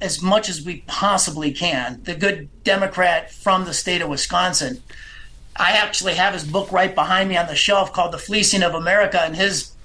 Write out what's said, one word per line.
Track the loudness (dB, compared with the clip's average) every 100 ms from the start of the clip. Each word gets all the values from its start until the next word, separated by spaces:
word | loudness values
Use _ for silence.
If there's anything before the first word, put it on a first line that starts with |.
as | -6 -2
much | 2 2 2
as | -6
we | -8 -10 -8
possibly | -2 2 2 0 -2 -4
can, | -2 -2 -2 -4 -8
the | -10
good | -2 0 0 -6 -4
Democrat | 0 2 2 2 2 2 -2
from | -4 2 2 2
the |
state | -4 -2 -2
of | -2
Wisconsin. | -4 -2 0 2 0 -2 -6 -12 -18 -18 -16 -18 -18 -10 -2
I | 2
actually | 2 2 -2 -2
have | 2 2
his | 0
book | -2 -2 0
right | 2 2
behind | 2 2 2 2
me | 0
on | 0
the |
shelf | 0 2 2 2
called | 0 -2
The | -2
Fleecing | -2 0 2 4
of | 2
America, | 2 2 4 4 2
and | 0 0
his | 0 0 -6 -14